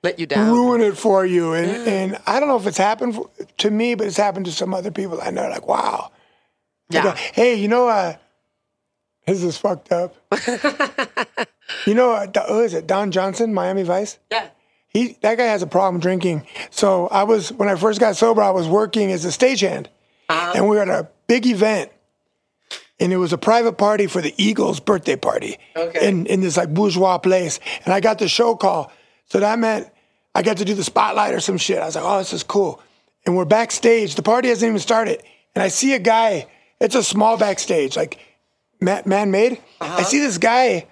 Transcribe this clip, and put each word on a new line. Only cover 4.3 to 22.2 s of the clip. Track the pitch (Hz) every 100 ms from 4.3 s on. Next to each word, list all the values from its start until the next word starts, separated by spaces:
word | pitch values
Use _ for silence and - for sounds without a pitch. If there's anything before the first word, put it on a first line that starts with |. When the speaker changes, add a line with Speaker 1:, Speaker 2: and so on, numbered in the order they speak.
| 185 180
Speaker 2:
to |
some | 156 185
other | 190 190
people | 170 196 165
I | -
know. | 180 -
Like, | - -
wow. | - - - - _ _ _ _ _ _ _ _
I |
Speaker 1:
Yeah. | 165
Speaker 2:
go, | 190 - -
"Hey, | - 247 226
you | 208
know, | 240 247
uh, | 214 175 156 _ _ _ _ _ _ _ _ _ _ -
this | 190
is | 175 -
fucked | 202 175 _
up." | 175 180 _ _
Speaker 1:
<laughs> | 202 - 240 285 277 269 - 254 - 190 - 190 _ - -
Speaker 2:
You | -
know, | 220 254
uh, | 220 196
Don, | 196 -
who | 214
is | 233
it? | 170 160
Don | 196 202
Johnson, | 180 196 190 233
Miami | 196 180 196
Vice? | 175 180 208 - _
Speaker 1:
Yeah. | 220 - _ _ _ _
Speaker 2:
He, | 202 240 -
that | 214 233
guy | 240
has | 208
a | 170
problem | 180 190 175
drinking. | 175 190 180 156 - - -
So | - 202 185 175
I | 196
was, | 208 220 165
when | 262 202
I |
first | 185 214 202
got | 220 185
sober, | 233 220
I | 202
was | 190 160
working | 202 214 220 196
as | 180
a | 170
stagehand. | - 262 247 190 147 143 _ _ _ -
Speaker 1:
Uh-huh. | 165 175
Speaker 2:
And | 180 202
we | 208
were |
at | 190
a | 185 156 _ -
big | 240 247
event. | 202 214 208 - _ _ _